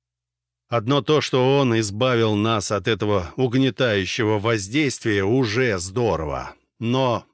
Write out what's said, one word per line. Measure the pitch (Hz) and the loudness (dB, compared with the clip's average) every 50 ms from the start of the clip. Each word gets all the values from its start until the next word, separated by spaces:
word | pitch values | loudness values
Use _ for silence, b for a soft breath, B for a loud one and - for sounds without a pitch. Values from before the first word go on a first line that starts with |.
| _ _ _ _ _ _ _ _ _ _ _ _ _ - | _ _ _ _ _ _ _ _ _ _ _ _ _ -4
Одно | 123 117 104 120 143 139 | -4 -2 0 2 0 0
то, | - - 151 143 | 2 2 2 2
что | - - - 131 127 135 139 143 | 2 0 0 2 2 4 4 4
он | 139 120 113 113 | 2 2 2 0
избавил | 110 98 98 107 127 131 123 113 113 110 107 | 0 -2 -2 0 0 0 2 2 2 2 2
нас | 104 107 113 113 104 - - | 2 2 0 0 0 -2 -2
от | 107 98 90 117 | -2 -2 0 -2
этого | 110 92 110 104 104 95 87 80 - | -2 0 0 0 0 0 -2 -4 -4
угнетающего | - 131 120 113 131 135 131 - - 131 120 104 101 92 90 - - 113 107 110 104 | -2 -2 0 2 0 0 0 0 0 0 0 2 0 0 -2 -2 -2 0 0 0 0
воздействия, | 98 117 117 107 95 98 120 151 156 131 - - - 113 104 101 95 | 0 0 -2 -2 -2 -2 -2 0 0 0 -2 -2 -2 0 0 0 2
уже | 101 123 135 127 104 101 127 131 120 98 90 | 2 2 2 0 0 0 0 0 0 0 -2
здорово. | 87 92 95 123 120 107 85 80 78 73 67 64 65 - - _ _ _ _ - | -4 -4 -4 -2 0 0 0 -2 -4 -6 -6 -8 -10 -12 -16 _ _ _ _ -8
Но | 113 117 123 131 135 123 113 98 - _ | -4 -2 0 0 0 0 0 -2 -4 _